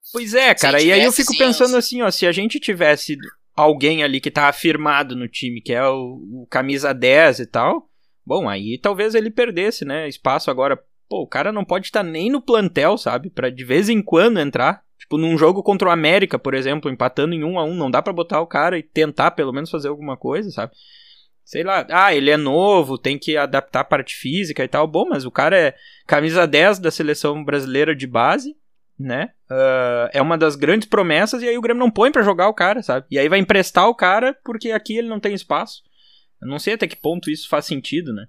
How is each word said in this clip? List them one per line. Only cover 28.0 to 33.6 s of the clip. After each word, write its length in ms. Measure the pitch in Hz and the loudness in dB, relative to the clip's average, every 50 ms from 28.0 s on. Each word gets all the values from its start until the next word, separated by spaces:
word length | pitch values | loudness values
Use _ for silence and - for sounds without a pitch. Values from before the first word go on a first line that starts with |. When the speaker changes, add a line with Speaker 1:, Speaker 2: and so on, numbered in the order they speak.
| 135 | -6
Speaker 1:
base, 520 | 127 120 117 117 135 175 285 247 277 302 _ _ _ _ _ _ _ _ _ | -4 0 2 2 2 2 0 -2 -8 -16 _ _ _ _ _ _ _ _ _
né? 300 | 135 131 120 131 170 240 _ _ _ _ | -8 -6 -6 -6 -6 -8 _ _ _ _
Ah, 600 | 131 131 131 131 131 131 127 123 120 120 117 117 | -2 2 2 2 2 2 0 0 0 0 -2 0
é 100 | - 139 | 0 0
uma 160 | 135 156 170 160 | 0 2 2 2
das 200 | 160 156 147 143 | 2 0 2 0
grandes 320 | 139 139 180 220 214 - | 0 2 2 2 0 0
promessas 520 | - 214 196 170 151 156 196 214 - 247 | 0 0 2 2 2 2 2 0 -2 -4
e 60 | 233 240 | -4 -2
aí 100 | 233 247 | -4 -2
o 40 | |
Grêmio 180 | 226 240 240 240 | 0 -2 0 2
não 120 | 254 240 | 2 0
põe 200 | - - 214 269 | 2 4 2 4
pra 100 | 302 285 220 | 4 2 2
jogar 260 | 202 196 170 180 202 | 2 2 2 2 2
o 40 | 220 | 2
cara, 300 | - 175 185 208 254 214 | 0 -2 -2 -2 -2 -2
sabe? 220 | - 127 131 135 _ | -4 -4 -4 -4 _
E 80 | - 139 | -2 0
aí 120 | 139 151 | 2 2
vai 100 | 175 196 | 2 2
emprestar 480 | 190 185 214 196 | 2 2 2 2